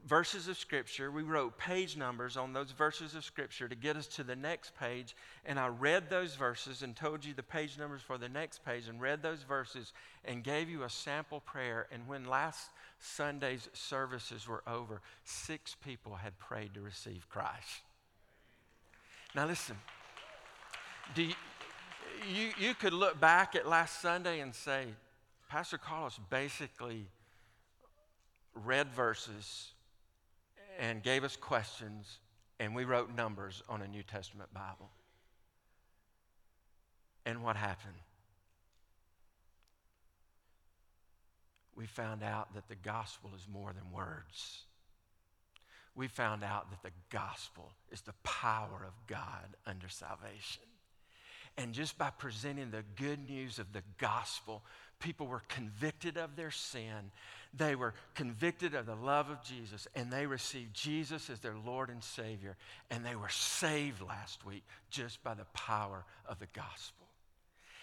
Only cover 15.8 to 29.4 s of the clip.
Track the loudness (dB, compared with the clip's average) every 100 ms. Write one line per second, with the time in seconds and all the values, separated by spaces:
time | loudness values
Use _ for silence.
15.8 | -8 -8 -8 -6 -6 -8 -4 -4 -4 -6
16.8 | -8 -8 -8 -10 -6 -4 -2 -4 -8 -12
17.8 | -12 -20 _ _ -20 -20 -20 -20 -20 -20
18.8 | -20 -20 -20 -18 -6 0 2 0 -4 -8
19.8 | -10 -16 -14 -14 -14 -14 -16 -16 -12 -12
20.8 | -10 -12 0 4 4 2 -6 -12 -12 -12
21.8 | -12 -10 -8 -4 0 2 2 4 4 6
22.8 | 6 8 6 10 12 12 10 4 8 8
23.8 | 8 2 2 4 4 2 0 -4 0 2
24.8 | 0 -6 -14 -20 _ -20 -4 -2 0 -2
25.8 | -2 -2 -2 -4 0 2 2 -2 -6 -6
26.8 | -6 -6 -8 -14 -20 -20 -20 -20 _ _
27.8 | -20 -20 _ _ _ _ -16 -4 4 6
28.8 | 6 4 4 4 -2 -8